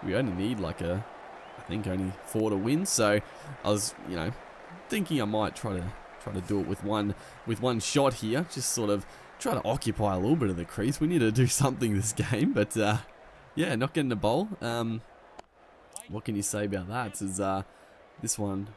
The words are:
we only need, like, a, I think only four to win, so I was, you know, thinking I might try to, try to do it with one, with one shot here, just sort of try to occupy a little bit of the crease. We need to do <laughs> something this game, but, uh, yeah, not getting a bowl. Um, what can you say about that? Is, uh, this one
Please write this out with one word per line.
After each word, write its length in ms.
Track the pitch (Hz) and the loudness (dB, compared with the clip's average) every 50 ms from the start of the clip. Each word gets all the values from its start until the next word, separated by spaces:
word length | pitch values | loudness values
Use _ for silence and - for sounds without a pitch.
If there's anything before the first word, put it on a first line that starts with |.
| - | -2
we 120 | - 95 | 0 0
only 180 | 113 139 117 92 | 0 2 0 0
need, 260 | 87 95 110 127 107 | 0 0 0 0 0
like, 220 | 95 80 82 - | -2 -4 -2 -2
a, 240 | 92 85 87 98 110 - - - - - - - - - - - | -2 0 0 -2 -2 -6 -12 -16 -16 -16 -16 -16 -16 -16 -16 -16
I 40 | |
think 260 | - - 87 107 101 95 | -10 -6 -4 -4 -2 -2
only 240 | 92 95 95 92 95 - - | -2 0 -2 -2 -4 -6 -10
four 240 | - - 110 110 110 | -4 0 0 2 2
to 80 | 107 98 | 2 2
win, 280 | 95 113 139 156 190 | 2 2 2 2 2
so 340 | 190 - - 113 104 104 107 - - - - - 147 139 - - | 2 2 4 4 6 4 4 2 -2 -14 -16 -14 -14 -14 -4 0
I 60 | - | 2
was, 240 | 104 104 95 - - - - - | 2 2 2 -2 -4 -6 -10 -6
you 60 | 90 | -4
know, 160 | 85 80 87 123 - - - - - - - - - - - | -2 -2 -2 -4 -6 -12 -18 -18 -20 -18 -18 -18 -18 -10 -4
thinking 320 | - 220 190 - 160 143 | -2 -2 0 2 2 0
I 40 | 113 | 2
might 300 | 101 107 107 107 90 - | 2 2 2 0 0 -2
try 180 | - - 113 98 | -4 -6 -4 -2
to, 200 | 92 87 90 - - - - - - | -2 -4 -4 -8 -10 -14 -18 -18 -12
try 120 | - - 101 | -10 -6 -6
to 80 | 92 | -6
do 180 | 90 85 104 101 | -2 0 0 0
it 80 | 92 - | 2 0
with 160 | 98 - - | -2 -4 -2
one, 320 | 104 107 107 104 104 98 - - - - - - | 0 0 2 2 0 -2 -4 -8 -18 -18 -14 -4
with 160 | - 117 107 | -4 -2 0
one 180 | 107 127 120 117 | 2 2 2 2
shot 360 | - - - 147 139 135 127 | 0 2 2 4 4 4 4
here, 300 | - - 110 113 139 175 160 | 2 -2 0 0 0 0 -2
just 220 | - - 127 - - | -4 -4 -2 -2 0
sort 160 | - 113 104 | 0 2 2
of 160 | 104 101 95 - - - - - - - | 2 2 0 -6 -14 -18 -20 -20 -16 -4
try 140 | - 262 196 | -2 0 0
to 100 | 123 - | 2 2
occupy 520 | - 117 139 - 113 104 - 110 104 95 | 2 0 2 2 0 0 2 2 2 2
a 40 | 92 | 2
little 160 | 90 110 151 | 4 4 4
bit 140 | 170 131 101 | 4 4 0
of 80 | 92 85 | 0 -2
the 80 | 85 | -4
crease. 340 | - - - 101 120 147 - | -6 -4 -2 0 0 0 2
We 80 | 156 156 | 0 2
need 120 | 180 165 | 4 4
to 120 | 120 110 | 4 4
do 160 | 107 120 131 123 | 6 6 4 4
<laughs> 0 | |
something 480 | - - - 139 131 - 120 113 104 | 6 4 4 2 2 2 0 2 2
this 180 | 98 110 113 - | 2 2 0 0
game, 380 | - 104 - - 104 139 214 | -2 0 0 2 2 2 4
but, 240 | 277 - 104 - - | 4 4 2 2 2
uh, 220 | 110 107 101 104 - - - - - - - - - - - - | 2 2 4 2 0 -2 -6 -20 -20 -20 -20 -20 -20 -20 -12 -2
yeah, 200 | - 160 185 143 | -2 0 0 2
not 180 | 113 123 139 - | 0 0 0 0
getting 180 | 165 147 131 | 0 2 2
a 60 | 120 104 | 0 2
bowl. 320 | - 104 117 147 196 214 202 - | 2 2 4 4 2 0 -4 -6
Um, 420 | - 117 117 117 117 113 113 113 113 - - - - - - - - _ _ _ - - - - - - - - - - | -4 -2 -2 0 0 -2 -2 -4 -6 -10 -20 -20 -20 -20 -20 -20 -20 _ _ _ -20 -20 -20 -20 -20 -16 -16 -16 -12 -8
what 160 | - 110 - | -8 -6 -4
can 100 | - 110 | -2 -2
you 60 | 101 | -2
say 240 | 101 - - 104 104 | -2 -2 -2 0 -2
about 240 | 104 98 95 90 90 | 0 -2 -2 -4 -4
that? 320 | 107 123 123 107 - - | -4 -4 -4 -4 -6 -6
Is, 180 | 101 98 92 92 | -6 -4 -2 0
uh, 240 | 101 98 95 95 95 - - - - - - - - - - - | 0 0 0 0 -2 -6 -12 -20 -20 -20 -20 -20 -20 -20 -18 -10
this 160 | - 113 - - | -4 -4 -2 -2
one 300 | 104 101 98 95 98 104 104 | -2 -2 -2 -2 -4 -6 -10